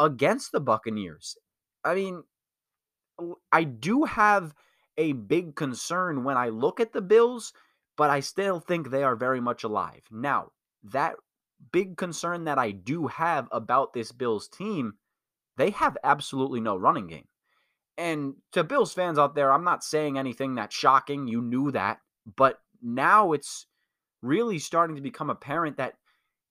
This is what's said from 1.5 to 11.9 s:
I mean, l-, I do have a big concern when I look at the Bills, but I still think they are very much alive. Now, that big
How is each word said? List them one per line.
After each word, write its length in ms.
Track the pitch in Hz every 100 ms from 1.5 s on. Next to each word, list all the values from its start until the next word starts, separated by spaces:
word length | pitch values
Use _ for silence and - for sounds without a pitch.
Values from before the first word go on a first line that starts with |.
| _ _ _
I 100 | 151
mean, 300 | 185 190 175 - _ _ _ _ _ _ _ _ -
l-, 200 | 170 170 -
I 100 | 160
do 400 | 160 117 143 254
have 500 | 285 233 208 202 160 - _ _ _ -
a 140 | 160
big 440 | 131 98 165 170 139
concern 640 | 143 120 - 175 180 143
when 140 | 127 131
I 140 | 123
look 280 | 110 139 -
at 140 | 226
the 80 | 254
Bills, 540 | 185 220 240 247 - - _ _ _ -
but 140 | 151
I 100 | 143
still 400 | - - 196 180
think 300 | - 170 131
they 120 | 135
are 140 | 139 117
very 240 | 127 131
much 240 | 120 117
alive. 380 | 110 104 87 - _
Now, 400 | 110 139 120 - _ _ _
that 300 | 104 131 156 - _ _ _ _ 127
big 240 | 175 196